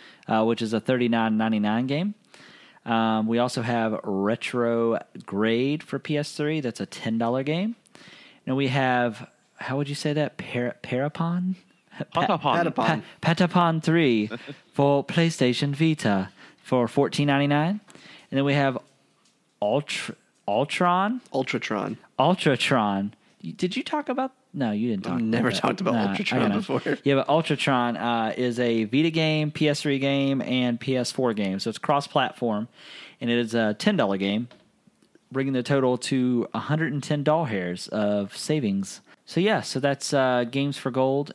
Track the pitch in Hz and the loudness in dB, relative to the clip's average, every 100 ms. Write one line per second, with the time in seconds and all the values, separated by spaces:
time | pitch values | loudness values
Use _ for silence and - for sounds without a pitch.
0 | - - - 110 110 113 113 110 117 127 | -20 -20 -2 2 2 0 0 -2 0 0
1 | 120 117 113 110 113 110 104 110 131 143 | 2 2 2 2 0 0 2 0 0 -2
2 | 202 - _ - - - - - - 113 | -2 -6 _ -20 -20 -20 -20 -16 -2 0
3 | 113 110 110 117 123 - 117 117 113 110 | 2 2 2 2 0 0 -2 0 0 -2
4 | - 98 101 117 - 123 117 117 117 113 | -2 0 0 0 -2 -2 0 2 0 0
5 | - - - 98 110 117 135 156 - 139 | -4 -18 -6 0 2 2 0 -2 -6 -8
6 | - 147 151 - 147 156 127 - 104 - | -4 -4 -4 -4 -2 -2 -4 -6 -10 -6
7 | 117 113 117 127 135 165 214 233 _ - | -4 0 0 0 -2 -2 -4 -6 _ -20
8 | - - - - - 131 135 135 131 123 | -20 -20 -20 -12 -4 0 0 2 2 2
9 | 120 110 - _ _ - - 135 143 143 | 0 -4 -16 _ _ -14 -6 -4 -4 -4
10 | 151 147 143 - - 123 123 - - 127 | -2 0 -2 -4 -8 -4 -4 -6 -6 -4
11 | 143 - 165 175 185 185 _ _ _ - | -4 -2 -2 -2 -2 -4 _ _ _ -14
12 | - 165 - 170 147 123 170 - 226 147 | -6 -2 0 0 2 2 2 0 0 0
13 | - - 160 165 175 180 170 160 160 165 | -4 -2 0 2 4 4 4 2 2 4
14 | 147 110 107 113 - 143 _ - 143 139 | 6 4 2 -6 -12 -16 _ 2 4 4
15 | - 170 165 - 123 120 143 139 160 151 | 2 2 2 4 2 2 -2 2 2 2
16 | 110 98 98 - - _ - 127 117 - | 2 2 0 -8 -20 _ -2 0 2 2
17 | 139 - 143 139 143 147 160 208 - - | 2 2 2 2 2 2 0 -4 -10 -20
18 | - - - 135 139 143 139 123 - _ | -20 -20 -6 -2 0 2 2 -2 -10 _
19 | _ _ _ _ _ _ 104 131 147 - | _ _ _ _ _ _ 0 0 -2 -8
20 | - - _ _ - 107 143 - 180 180 | -8 -12 _ _ -2 -2 -2 0 2 2
21 | 202 247 - 131 - 113 - 104 101 117 | 0 -4 -4 -4 -2 -4 -2 -4 -4 -8
22 | - - 143 185 160 127 - 131 104 98 | -8 2 2 4 2 2 2 2 2 0
23 | 101 - _ _ 170 - 185 247 - 302 | -4 -8 _ _ -14 -4 -4 -2 -4 -4
24 | 285 247 262 - _ 143 120 104 120 101 | -4 -4 -4 -8 _ -4 -2 0 -2 -2
25 | 95 87 110 117 117 - - 113 - 113 | -2 -2 0 2 2 0 -2 0 0 0
26 | 101 98 202 - 117 101 190 127 - 139 | 0 -2 -2 0 0 0 -2 -4 -2 -2
27 | 139 139 - 151 160 143 - 127 120 117 | 0 0 2 0 2 -2 2 2 0 -2
28 | 117 117 110 101 123 120 120 113 107 131 | -2 0 -2 -2 -2 0 0 0 0 0
29 | 165 160 160 156 151 - 151 143 147 139 | 2 2 0 0 -2 0 0 2 0 0
30 | 139 139 139 135 - 127 123 117 - 131 | 0 0 0 -2 -2 0 0 -2 -2 -2
31 | 117 - 127 104 98 95 113 107 - 143 | -2 0 0 0 -2 -2 -4 -4 0 0
32 | 143 147 123 - 120 104 117 - - - | 0 -2 -2 -2 -2 -2 -6 -12 -20 -20
33 | - - 120 120 117 117 110 107 - 101 | -20 -8 -2 0 0 0 0 2 0 2
34 | 101 98 98 107 123 - _ _ _ _ | 0 2 0 0 -4 -14 _ _ _ _
35 | _ _ _ 131 135 131 120 139 127 123 | _ _ _ -4 -2 -2 0 2 2 0
36 | - 135 127 120 - 113 - 151 160 147 | 0 0 2 2 0 -6 -4 -2 -2 -4
37 | - 147 143 160 143 101 87 90 - 107 | -2 0 2 2 0 -2 -4 -6 -6 -2
38 | 104 104 98 - - 156 110 98 95 - | 0 0 -2 -8 -2 0 0 0 -4 -10
39 | _ - - 165 196 185 - 135 139 135 | _ -20 -6 0 2 0 -2 -2 0 0
40 | - 143 127 123 120 135 143 139 135 127 | 0 2 4 2 0 -2 -2 -2 -4 0
41 | 131 139 143 | 2 0 -4